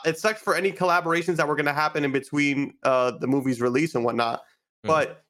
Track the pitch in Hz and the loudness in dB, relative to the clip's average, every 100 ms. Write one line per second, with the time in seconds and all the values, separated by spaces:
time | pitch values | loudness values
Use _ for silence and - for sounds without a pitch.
0 | 160 160 214 214 - 165 190 - 185 175 | -2 -2 -2 -2 -2 0 0 0 2 2
1 | 165 170 170 165 147 147 147 143 156 160 | 2 -2 0 0 0 0 0 0 0 0
2 | 143 135 - 147 143 139 139 - 131 131 | 0 -2 -2 -2 0 0 -4 -2 0 2
3 | 127 113 123 139 131 120 123 131 160 123 | 2 -2 0 0 0 0 0 0 0 0
4 | 117 117 117 - - _ _ _ 110 156 | 0 0 -2 -4 -10 _ _ _ 0 0
5 | 139 - | 0 -6